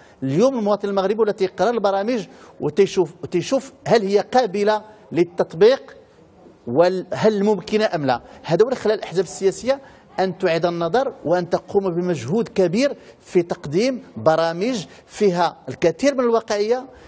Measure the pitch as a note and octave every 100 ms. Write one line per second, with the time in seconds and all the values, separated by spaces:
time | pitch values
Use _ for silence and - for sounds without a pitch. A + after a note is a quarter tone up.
0 | - - C3 C#3+ B3 C4 G3+ G3+ G#3 G3
1 | F#3+ G#3 G#3+ - F#3 - F#3+ A#3 G3+ G3
2 | G#3 B3+ F3 - - - D3 - G3 -
3 | E3+ - - F3+ - C4 - - - A#3
4 | G3 G3+ - B3+ A#3 F#3+ G3+ G#3+ - -
5 | - D3+ E3+ - E3+ D#3+ G#3 C4+ - -
6 | - _ - _ - - - B2+ F3 F#3
7 | E3+ C3 G3+ G#3 G3+ G3+ E3 G#3+ G#3+ E3+
8 | C#3 A#2+ - - - E3+ A#3 B3 G3+ G#3+
9 | - E3+ F3 - F#3+ F#3 A#3 C#4 - -
10 | - - F#3+ F3+ F#3 E3 F3 E3+ E3+ G#3
11 | C4+ - - F3+ E3+ F3 - G3+ F#3+ E3+
12 | F3+ D#3+ A#2 G#3 A3 - F3+ F#3+ C#4 A3+
13 | - - - F#3 E3+ E3+ D3+ D#3 B3 B3+
14 | - - A2 D#3+ E3 E3 A3 B3 D3+ -
15 | - - G#3 F3 E3 - - A#2+ E3+ E3
16 | C#4 C4 B3 A3+ A3+ G#3 G#3 B3 C#4 -